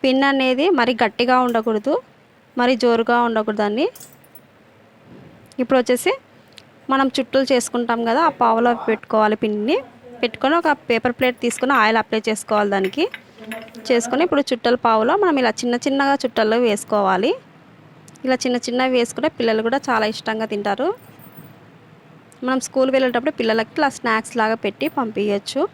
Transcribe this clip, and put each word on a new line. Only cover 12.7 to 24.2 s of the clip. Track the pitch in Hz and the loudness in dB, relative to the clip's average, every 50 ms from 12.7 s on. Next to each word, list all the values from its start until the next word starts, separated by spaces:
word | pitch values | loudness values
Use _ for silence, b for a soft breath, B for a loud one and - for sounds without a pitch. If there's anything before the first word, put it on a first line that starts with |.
| 196 | 0
దానికి. | 196 190 190 - 285 339 494 - - - - - - 220 214 226 226 226 - - - - - | 0 -2 -2 -2 -2 -4 -4 -4 -14 -20 -20 -20 -20 -14 -14 -12 -12 -14 -16 -20 -16 -2 0
చేసుకొని | 247 240 233 240 254 277 339 | 0 0 2 0 0 0 0
ఇప్పుడు | 349 311 285 285 - | 2 2 0 0 0
చుట్టల | 269 226 - 240 247 247 - | -4 -2 0 0 0 2 2
పావులో | 233 220 220 220 247 339 415 | 2 2 4 2 2 2 2
మనం | 403 359 302 269 | 2 2 2 2
ఇలా | 247 226 220 - | 2 0 0 -2
చిన్న | - 240 240 247 - | -2 -2 -2 -2 -2
చిన్నగా | 285 269 277 277 277 277 277 - | -2 0 0 2 2 2 0 -2
చుట్టలు | 247 - 233 220 214 220 240 247 | -4 0 0 0 2 2 2 2
వేసుకోవాలి. | 226 208 208 - - 220 208 196 190 185 180 208 294 453 523 - - - - - - - - - - - - - - - - - | 2 0 -2 -2 -2 0 0 2 2 2 2 0 0 -2 -4 -8 -20 -20 -20 -20 -20 -20 -20 -20 -20 -20 -20 -20 -20 -20 -8 -4
ఇలా | 254 262 254 - | -2 -2 -2 0
చిన్న | 254 247 240 - | -2 -2 -2 -4
చిన్నవి | - 240 247 262 262 254 | -4 -2 -2 0 0 2
వేసుకుంటే | 247 233 - - - 277 311 - | 0 0 -2 -4 -4 -4 -4 -4
పిల్లలు | - 240 226 220 220 220 | -2 0 0 0 0 0
కూడా | 233 247 277 - | 0 -2 -2 -2
చాలా | 277 240 220 214 214 226 | 0 0 0 0 -2 -4
ఇష్టంగా | - - - 220 220 220 220 | -6 -6 -6 -4 -4 -4 -6
తింటారు. | 214 208 202 208 202 214 262 349 466 - - - - - - - - - - - - - - - - - - - - - - - - - - - - - 254 | -6 -4 -4 -4 -2 -2 -2 -2 -4 -4 -12 -20 -20 -20 -20 -20 -20 -20 -20 -20 -20 -20 -20 -20 -20 -20 -20 -20 -20 -20 -20 -20 -20 -20 -20 -20 -16 -8 -4
మనం | 254 262 262 - | -2 -2 -2 -4
స్కూల్ | - - 269 262 262 262 | -4 0 0 0 2 2
వెళ్ళేటప్పుడు | 262 262 254 240 240 247 311 - - | 2 0 2 0 -2 -2 -2 -4 -2
పిల్లలకి | 233 226 220 226 220 - - - | -2 0 0 0 -2 -2 -2 0
ఇలా | 302 277 - | 0 0 -2
స్నాక్స్ | - - 240 220 220 | -4 -2 -2 -2 -2